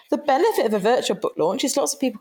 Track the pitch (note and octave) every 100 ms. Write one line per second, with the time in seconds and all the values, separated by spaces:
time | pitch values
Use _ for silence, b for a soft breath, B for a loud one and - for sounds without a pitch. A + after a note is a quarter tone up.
0 | _ B3 - C4+ A4 G4+ A3+ G#3 G3+ B3
1 | - G3 - - D#3 A#3+ C#4 C#4 D4 -
2 | C4 G#3